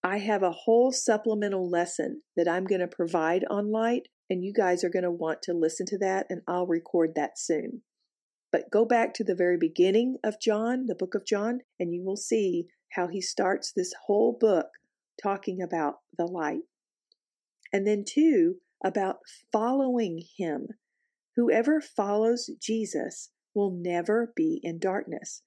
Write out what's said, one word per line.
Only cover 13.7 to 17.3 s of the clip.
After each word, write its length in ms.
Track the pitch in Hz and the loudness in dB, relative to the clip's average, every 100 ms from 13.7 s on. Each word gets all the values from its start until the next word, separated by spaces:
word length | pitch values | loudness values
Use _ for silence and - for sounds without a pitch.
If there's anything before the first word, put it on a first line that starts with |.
this 220 | - 185 - - | -4 -4 -6 0
whole 280 | 202 226 | 2 2
book 360 | 233 220 180 - _ _ _ _ - | 4 2 2 0 _ _ _ _ -8
talking 400 | 202 196 196 185 | -4 -4 -4 -6
about 400 | 175 170 147 - _ - | -4 -2 -2 -4 _ -6
the 80 | 175 | -4
light. 380 | 180 151 - - _ _ _ _ _ _ | -2 -4 -4 -8 _ _ _ _ _ _